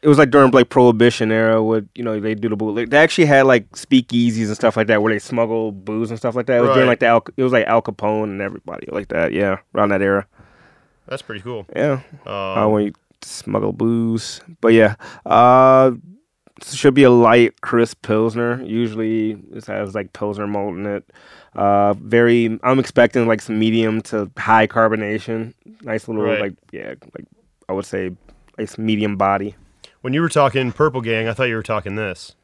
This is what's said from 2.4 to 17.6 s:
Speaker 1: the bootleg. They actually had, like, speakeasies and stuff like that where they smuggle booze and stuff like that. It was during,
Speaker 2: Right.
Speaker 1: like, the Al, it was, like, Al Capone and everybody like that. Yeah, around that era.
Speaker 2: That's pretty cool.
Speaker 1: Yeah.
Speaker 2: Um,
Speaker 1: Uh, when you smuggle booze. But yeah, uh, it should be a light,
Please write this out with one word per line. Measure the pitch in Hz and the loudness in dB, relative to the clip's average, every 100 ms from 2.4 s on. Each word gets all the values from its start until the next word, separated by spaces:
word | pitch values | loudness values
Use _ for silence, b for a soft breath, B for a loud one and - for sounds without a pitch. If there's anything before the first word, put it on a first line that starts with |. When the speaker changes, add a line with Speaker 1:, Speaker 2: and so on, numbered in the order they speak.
| 110 | -6
Speaker 1:
the | 107 | -4
bootleg. | 107 107 117 | -4 -6 0
They | 143 | 2
actually | 160 - 156 | 2 2 4
had, | 139 135 | 4 6
like, | 123 - | 2 0
speakeasies | - - 131 120 120 120 110 107 | -18 0 0 2 -2 0 -2 -4
and | 107 | -2
stuff | 117 110 | -2 0
like | 107 | 0
that | 107 | 0
where | 107 | 0
they | 104 | -2
smuggle | - 123 117 113 113 | -6 -4 -2 -2 -6
booze | 98 95 110 113 | -8 -10 -8 -6
and | 113 | -6
stuff | 123 120 | -6 -6
like | 120 | -2
that. | 123 | 0
It | |
was | 123 | 2
during, | 131 | 4
Speaker 2:
Right. | 127 | 2
Speaker 1:
like, | 120 | 2
the | 120 | 4
Al, | 117 - - | 2 0 -4
it | |
was, | 131 | 0
like, | 131 - | 0 2
Al | 113 | 0
Capone | 113 101 104 107 | -2 -8 -6 -4
and | 107 98 | -6 -8
everybody | 98 90 - - - | -10 -12 -16 -16 -10
like | 90 101 | -10 -6
that. | 82 82 | -4 -2
Yeah, | 65 98 95 _ 110 | 0 -2 -4 _ -2
around | 104 | 0
that | 98 | 0
era. | 98 98 98 b b b b b b b - | 0 -2 -4 b b b b b b b -14
Speaker 2:
That's | 135 | -14
pretty | - 107 | -12 -16
cool. | 101 117 95 - | -12 -14 -10 -4
Speaker 1:
Yeah. | 143 135 - 143 - | -2 -2 -8 -20 -12
Speaker 2:
Um, | 101 95 95 | -10 -6 -2
Speaker 1:
Uh, | 107 | 0
when | 107 104 | 0 -2
you | - _ _ - | -8 _ _ -18
smuggle | - - 104 104 | -16 -8 -6 -6
booze. | 98 113 117 113 113 - - - 170 | -4 -2 -2 -2 -4 -8 -16 -20 -2
But | 117 | 4
yeah, | 113 107 107 B B - | 6 4 2 B B 0
uh, | 107 123 127 131 131 131 117 - 208 _ _ _ _ | 4 6 6 6 6 4 0 -14 -20 _ _ _ _
it | - 139 | -14 2
should | 147 | 2
be | 131 | 6
a | 131 | 6
light, | 123 117 120 117 _ | 6 6 6 4 _